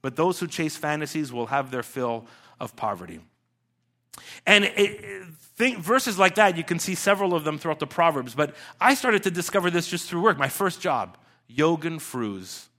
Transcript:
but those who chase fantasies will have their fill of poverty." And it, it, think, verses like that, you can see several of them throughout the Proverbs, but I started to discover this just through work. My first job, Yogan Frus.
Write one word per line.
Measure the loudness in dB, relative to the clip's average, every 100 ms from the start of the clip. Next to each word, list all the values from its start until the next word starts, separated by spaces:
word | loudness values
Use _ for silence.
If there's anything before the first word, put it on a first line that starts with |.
but | -6 0
those | 0 0
who | -6
chase | -4 -6 -4
fantasies | -4 -2 -4 -6 -6
will | -6 -2
have | -2 -2
their | -6
fill | -6 -4 -2 -4 -8 -20 -20 _
of | -12 -6
poverty." | -6 -6 -10 -16 -20 _ _ _ _ _ _ _ _ -20 -18 -8 4
And | 4 4
it, | 2
it, | 0 0 -12 -14 -14 -20 -20 -2
think, | 0 0
verses | 0 2 2 4
like | 4 6
that, | 4 4
you |
can | -2 -4
see | -2 0
several | 2 2 2 0
of |
them | -2 -4
throughout | -4 -4
the | -4
Proverbs, | 2 2 2 -6
but | -2 -2 -2 -20 2
I | 2 4
started | 2 2
to | 2
discover | -2 0 0 2
this | 0 -2
just | -6 -4
through | 2
work. | 2 2
My | 0
first | 0 -2 0
job, | -2 -2 -4 -10 _ _ _
Yogan | 2 2 2 -4 -8
Frus. | -8 -6 -6 -6 -12 -16 -18